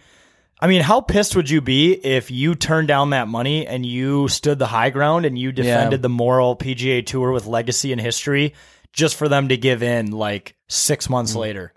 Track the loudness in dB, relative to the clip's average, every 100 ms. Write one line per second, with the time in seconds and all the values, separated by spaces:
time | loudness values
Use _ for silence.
0 | _ _ _ _ _ _ 2 4 4 2
1 | 2 0 2 0 2 0 2 4 4 2
2 | 2 0 0 -2 -2 0 0 0 2 2
3 | 2 0 -2 -2 -2 -2 -4 -6 -6 -4
4 | -2 0 0 0 -2 0 0 2 0 2
5 | 0 2 0 -2 -6 -2 2 2 2 0
6 | 0 0 2 4 2 0 -4 -4 0 0
7 | -2 -2 0 -2 -2 -4 -2 -4 -2 -4
8 | -4 -4 -2 -2 -2 -4 -20 _ _ -2
9 | -2 0 0 2 2 0 2 0 0 0
10 | -2 -4 -4 -4 -8 _ _ -4 0 -2
11 | -2 -2 -2 -4 -6 -8 -12